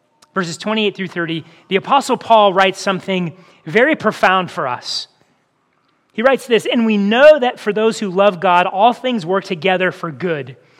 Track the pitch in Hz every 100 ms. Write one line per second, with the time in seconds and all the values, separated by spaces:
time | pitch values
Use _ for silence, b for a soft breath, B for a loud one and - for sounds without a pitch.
0 | _ _ _ 190 170 160 208 220 208 -
1 | 185 180 165 165 b b - 185 - 269
2 | 247 247 - 220 202 185 190 185 202 185
3 | - 185 170 - b b 160 190 285 302
4 | 214 - 202 185 175 175 135 120 - -
5 | - _ _ _ _ _ _ _ _ _
6 | _ - 247 247 - 226 403 254 226 208
7 | 202 233 302 302 247 - 214 202 220 220
8 | 202 180 202 175 190 175 185 190 233 226
9 | 254 233 160 190 - 180 190 185 185 -
10 | 180 127 180 151 127 127 b b